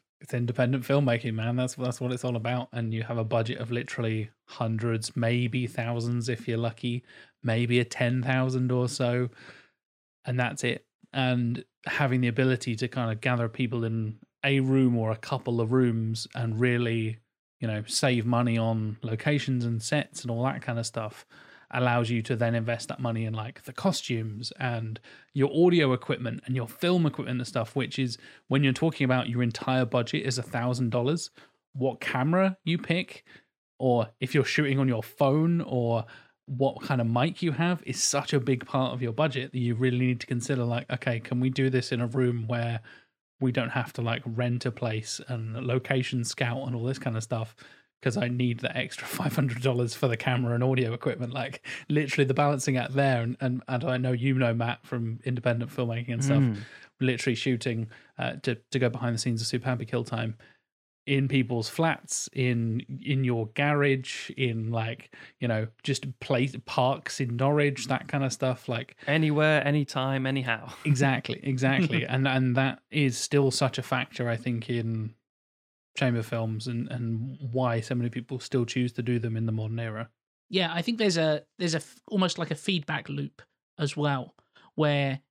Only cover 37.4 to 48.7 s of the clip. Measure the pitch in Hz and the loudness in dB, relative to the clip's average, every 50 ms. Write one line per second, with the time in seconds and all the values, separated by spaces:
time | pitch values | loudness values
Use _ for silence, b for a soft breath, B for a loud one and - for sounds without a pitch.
37.4 | 180 165 139 120 165 175 180 165 - - 135 - - - - 143 139 - - 139 | -2 -2 0 0 0 0 0 -2 -4 -6 -4 -2 0 0 0 0 0 0 0 0
38.4 | 120 135 131 123 - - - 131 131 123 123 127 127 117 113 113 156 156 127 131 | 2 2 0 0 0 -2 0 0 0 0 -2 -2 -4 -2 0 2 0 0 0 -2
39.4 | 131 139 - 127 120 120 117 110 127 127 123 123 127 127 123 113 - - 127 120 | -6 -4 -2 -2 0 0 2 2 2 2 4 4 4 2 2 0 -2 -4 -4 -4
40.4 | 120 - 143 127 120 120 117 120 - - 123 120 - 127 120 113 113 - 127 123 | -2 0 0 0 0 0 -2 -2 -4 -4 -6 -4 -2 -2 -2 -2 -2 -2 -2 0
41.4 | 127 131 131 139 135 135 127 127 123 - 131 117 123 117 120 131 127 123 120 120 | 0 0 2 2 2 2 2 2 0 0 -2 -2 -2 0 0 2 2 2 2 0
42.4 | 113 110 123 120 117 117 117 113 B B B B B B B B _ _ _ - | -2 -2 -2 -2 -2 -2 -2 -4 B B B B B B B B _ _ _ -2
43.4 | 139 127 120 135 120 - - 135 117 - - - 117 117 117 120 - 120 113 117 | 0 0 2 2 0 0 0 -2 -4 -4 -4 -4 -2 -2 -2 -2 -2 -4 -2 0
44.4 | 123 120 123 120 - 127 117 - 123 113 107 110 110 - - - - - 127 113 | 0 0 0 0 -2 -4 -4 -2 -4 -2 -2 -4 -6 -6 -10 -10 -8 -8 -8 -6
45.4 | 113 110 110 123 131 127 127 131 - - 139 131 123 - - 127 117 - - - | -6 -6 -6 -6 -2 0 0 0 2 2 2 2 2 0 -2 -4 -4 -4 -4 -2
46.4 | 131 120 120 131 135 131 120 117 113 127 135 - - 131 113 110 110 - 123 110 | -2 -2 -2 -4 -4 -4 -4 -2 -2 -2 -4 -4 -4 -4 -4 -4 -4 -4 -4 -4
47.4 | 110 110 - B B B B B B B B _ - 127 113 - 127 120 123 123 | -4 -6 -10 B B B B B B B B _ -2 -2 0 0 0 0 0 0
48.4 | 127 123 120 117 123 123 | 0 0 0 -2 -4 -4